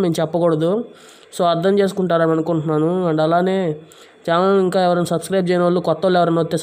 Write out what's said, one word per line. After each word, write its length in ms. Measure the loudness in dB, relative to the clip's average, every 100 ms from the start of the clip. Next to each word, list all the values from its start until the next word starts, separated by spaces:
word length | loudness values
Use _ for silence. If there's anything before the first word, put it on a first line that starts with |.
| 0
మేము 100 | -2
చెప్పకూడదు. 500 | -2 0 0 0 0 -2 -6 -14 -20 -20 -14 -2
So 40 | 0
అర్థం 200 | 2 2 2
చేసుకుంటారని 520 | 0 0 0 2 2 0
అనుకుంటున్నాను. 540 | 0 -2 0 0 0 0 0
And 120 | 0 2
అలానే 320 | 2 0 0 -2 -6 -12 -20 -20 -12 -2
ఛానల్ 300 | 0 2 2 2
ఇంకా 120 | 0 0
ఎవరైనా 240 | 0 -2 -4
సబ్స్క్రైబ్ 340 | -2 -2 0
చేయని 160 | 0 2
వాళ్ళు, 160 | 0 0
కొత్త 120 | 0 0
వాళ్ళు 140 | 2
ఎవరైనా 200 | 2 0
వస్తే 160 | 0 -2